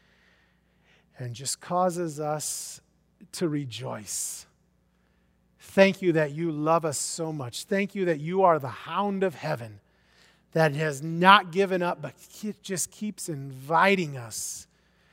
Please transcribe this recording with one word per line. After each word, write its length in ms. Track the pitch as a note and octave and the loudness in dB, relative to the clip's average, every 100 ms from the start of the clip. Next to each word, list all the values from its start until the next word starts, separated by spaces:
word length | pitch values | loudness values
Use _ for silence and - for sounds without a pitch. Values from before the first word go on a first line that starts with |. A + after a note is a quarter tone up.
| _ _ _ _ _ _ _ _ _ _ _ - | _ _ _ _ _ _ _ _ _ _ _ -14
and 160 | B2 | -12
just 260 | A#2+ C3+ - | -10 -10 -10
causes 600 | - F3+ F#3 E3+ E3+ C#3+ | -4 0 2 0 -4 -4
us 600 | D3+ D3+ - - - - _ _ _ _ - | -4 -4 -4 -8 -10 -16 _ _ _ _ -18
to 160 | - F3 | -4 -2
rejoice. 1000 | D3 C3+ A2 B2+ A#2+ G2+ - - - - _ _ _ _ _ _ _ _ _ _ _ | -2 -4 -8 -10 -10 -8 -8 -8 -10 -16 _ _ _ _ _ _ _ _ _ _ _
Thank 420 | - - G3 F#3+ | -2 6 6 6
you 120 | F3+ | 2
that 180 | D#3+ D3+ | 2 0
you 220 | D3 E3+ | -2 -4
love 320 | D3 D#3 E3 | -2 2 2
us 120 | D#3 C3+ | 0 -4
so 360 | - - D#3+ | -6 -6 -6
much. 320 | D#3 B2 - | -6 -8 -10
Thank 320 | - G3 G3 G3+ | -4 -2 -2 -2
you 80 | |
that 160 | F3+ D3+ | -2 -2
you 240 | D3+ F#3+ | -2 4
are 160 | F#3 D#3+ | 6 4
the 80 | C3+ | 0
hound 560 | G#2+ - E3+ G3+ G3 | -10 -8 -4 -2 -2
of 100 | F#3+ | -2
heaven 460 | C3 D3+ C#3+ A2+ G2+ _ _ _ _ _ _ _ | -2 -6 -6 -8 -16 _ _ _ _ _ _ _
that 220 | D#3+ D#3 | 2 2
has 280 | C#3 D#3 C#3 | 2 -2 -4
not 480 | D#3+ E3 F#3 G3+ F#3 | -6 6 10 10 8
given 320 | E3 G3 F#3 | 0 0 0
up, 180 | F3 E3+ | -2 -4
but 140 | D3 | -8
ke-, 480 | - - - G#3+ G3 | -14 -20 -12 -10 -10
just 300 | - F#3 - | -8 -6 -6
keeps 360 | - G#3+ G3+ - | -8 -10 -8 -8
inviting 880 | C#3+ C#3 C3 C3+ E3 F#3+ G3 D#3 C3+ | -8 -10 -12 0 4 4 4 0 -8
us 520 | A#2 - - - - _ _ _ _ | -10 -10 -10 -12 -18 _ _ _ _